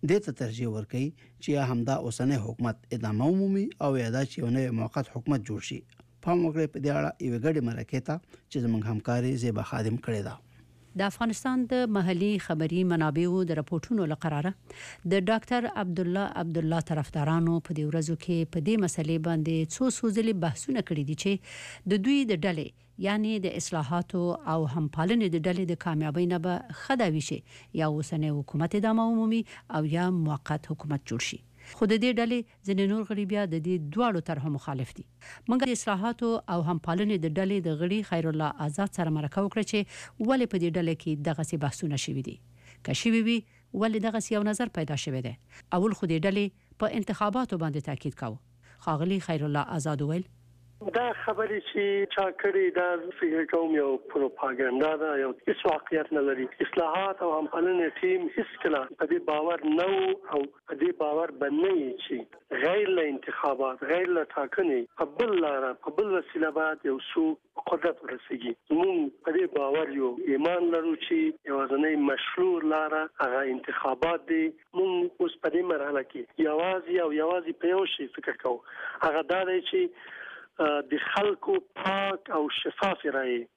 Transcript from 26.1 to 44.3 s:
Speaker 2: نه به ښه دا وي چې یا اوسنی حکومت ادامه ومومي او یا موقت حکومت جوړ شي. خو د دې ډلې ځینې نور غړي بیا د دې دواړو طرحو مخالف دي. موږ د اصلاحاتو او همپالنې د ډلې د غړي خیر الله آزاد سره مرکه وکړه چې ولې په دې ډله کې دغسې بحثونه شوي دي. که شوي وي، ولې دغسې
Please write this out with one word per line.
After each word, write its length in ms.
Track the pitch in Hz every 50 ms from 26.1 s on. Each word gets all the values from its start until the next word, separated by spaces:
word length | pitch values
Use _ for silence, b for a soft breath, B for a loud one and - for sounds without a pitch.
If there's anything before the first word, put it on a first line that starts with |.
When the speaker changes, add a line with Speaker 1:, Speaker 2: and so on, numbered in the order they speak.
| 143 170 180 175
Speaker 2:
نه 60 | 180 175 165
به 100 | 180 175 - - - - -
ښه 160 | - - 277 247
دا 60 | 233 180 156
وي 80 | 156 143 -
چې 100 | 160 - B B B B B B - 160
یا 100 | 160 156
اوسنی 400 | 151 151 156 - - 156 151 151 147 147
حکومت 340 | 139 - - 151 165 170 - 208
ادامه 260 | 202 220 220 226 226 226
ومومي 280 | 233 220 220 220 226 226 220 B B B B _ -
او 60 | 156 156 156 147
یا 140 | 170 180 180 185
موقت 520 | 175 160 151 151 147 - - 151 151 - -
حکومت 340 | 151 - - 147 147 143 - -
جوړ 160 | 113 117 - -
شي. 100 | - - - - B B B B B
خو 100 | - 226 196
د 80 | 220 220
دې 80 | 214 254 247 220
ډلې 220 | 233 226 240 240 226 b b b _
ځینې 180 | 196 196 190 196 196
نور 120 | 208 220 214 -
غړي 160 | 220 202 208 185
بیا 120 | 208 208 208
د 140 | 180 160 165 151
دې 100 | 175 185 180 156 143 151
دواړو 260 | 214 247 233 202 170 156 -
طرحو 220 | 160 143 127 156
مخالف 400 | 143 143 - - 139 131 131 - -
دي. 80 | - - - _ _ B B B B B -
موږ 120 | 233 254 269 254
د 40 | 240
اصلاحاتو 540 | 226 - 233 202 185 196 233 240 - 240 233 226 - - - 180
او 20 | 175 160 160
همپالنې 480 | 180 160 - - 165 175 214 208 214 185 156
د 100 | 165 151 185
ډلې 200 | 190 190 202 196 165
د 100 | 165 156 147
غړي 200 | 170 180 196 214 202 -
خیر 200 | 180 165 160 160
الله 360 | 156 156 156 147 - - 156
آزاد 300 | 151 147 - 196 202 - -
سره 140 | 175 160 156
مرکه 280 | 151 147 143 - 196 202
وکړه 200 | 196 - 220 208 -
چې 80 | - 208 202 B B B B B B - 226 226
ولې 180 | 269 262 247 226 -
په 80 | 185
دې 80 | 170 170 160 185
ډله 160 | 170 165 165 156
کې 100 | - 165 151 147 147 165
دغسې 280 | 156 147 160 156 - 156 143
بحثونه 360 | 143 - - - 156 147 135 -
شوي 200 | - 139 135 131
دي. 80 | 131 - - - - B B B B B B -
که 140 | - 135 -
شوي 200 | - 233 226 226 220 226
وي، 100 | 233 226 208 b b b b b - 196
ولې 180 | 208 226 214 220 202
دغسې 240 | 226 208 220 208 -